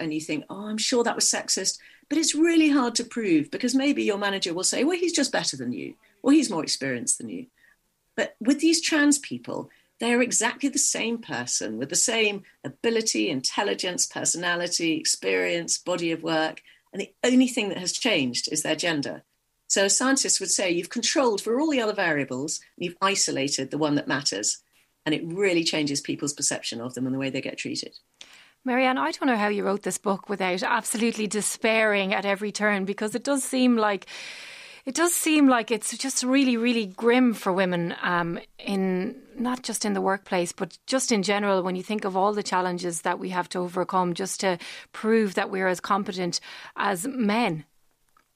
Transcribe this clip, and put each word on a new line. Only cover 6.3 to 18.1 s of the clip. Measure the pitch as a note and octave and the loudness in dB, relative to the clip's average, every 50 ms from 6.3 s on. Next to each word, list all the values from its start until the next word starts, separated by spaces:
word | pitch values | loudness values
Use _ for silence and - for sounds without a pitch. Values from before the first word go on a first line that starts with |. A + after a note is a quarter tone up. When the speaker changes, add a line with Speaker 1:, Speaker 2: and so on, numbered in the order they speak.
| C#4+ | 6
Speaker 1:
"He's | D#4+ C4 A#3 | 6 6 4
more | G3 D#3+ | 0 -2
experienced | - - - - C3+ C3+ B2+ A#2+ - - - - | -2 -2 -4 -4 -2 -4 -4 -2 -2 -2 -2 -2
than | - - | -4 -8
you." | - - - - _ _ _ _ _ _ _ _ _ _ _ _ _ - | -10 -10 -12 -14 _ _ _ _ _ _ _ _ _ _ _ _ _ -4
But | - - - _ | -4 -4 -4 _
with | A3 A#3 D4 D4 | 0 0 2 4
these | D#4 D#4+ D#4+ D#4+ | 4 4 4 2
trans | - - D#4+ D4 D4 D4 C#4+ - | 2 2 2 4 6 6 4 4
people, | - - - B2 - - F#2+ F#2 - - _ _ _ _ _ _ | 2 -6 -10 -10 -8 -8 -8 -8 -8 -10 _ _ _ _ _ _
they | A3+ A#3 A#3+ | -2 0 2
are | A#3+ | 2
exactly | B3 - - - G#3+ A#3+ - - - C#4 | 2 2 0 0 0 0 -2 0 -2 -2
the | - - | 0 0
same | - - - - G#3+ A3+ A#3 A#3 | 0 0 0 -2 -2 -4 -4 -4
person | - - C#3 A#2 B2 B2 - - - G#2 A2 A2 | -6 -8 -6 -6 -4 -4 -4 -4 -4 -4 -6 -6
with | C3+ - | -6 -2
the | F3+ | 0
same | - - - A3 A3+ A3 G#3 G3+ G3 - - _ _ - | 0 2 2 2 2 2 2 0 -2 -8 -12 _ _ -12
ability, | - - - - A#3 A3+ A3+ A3 A3 - A3+ G#3+ F#3+ | -12 -10 -2 -2 0 2 2 0 0 0 0 0 0
intelligence, | D3 C4 B3+ - - - G#3 G3 G3 G3 - F3+ F3+ F3 - | 0 -2 -2 -2 -2 -2 -2 -2 -2 -2 -4 -4 -2 -2 -4
personality, | - - - C#3+ D3+ - E3 F3 F3 F3 F3 F3 F3 F3 - E3+ E3 D#3 D#3+ | -4 -4 -4 -2 -2 -2 -2 -2 -2 -2 -2 -2 -2 -2 0 0 0 0 0
experience, | - - - - - F#3+ F#3+ F#3 F3+ F3+ F3 E3+ E3+ E3 - - | 0 -2 -2 -2 -2 -2 0 0 0 0 -2 -2 -2 -4 -4 -4
body | - F3 F3+ F3 F3 E3 | -2 -4 -4 -2 -2 -2
of | E3 D#3+ | -4 -4
work. | D#3 E3 E3 D#3 D#3 D#3 - - - - - _ _ _ | -2 -2 0 0 0 0 -4 -8 -16 -20 -20 _ _ _
And | - G3 | -8 -8
the | F#3+ - _ _ - | -8 -8 _ _ 2
only | B3 B3+ B3+ C4 A#3+ | 4 6 6 6 4
thing | - A#3+ G#3 G3 | 2 -2 -2 -2
that | - - | -4 -4
has | F3+ F3+ - | -4 -4 -4
changed | - - A#3+ | -2 0 2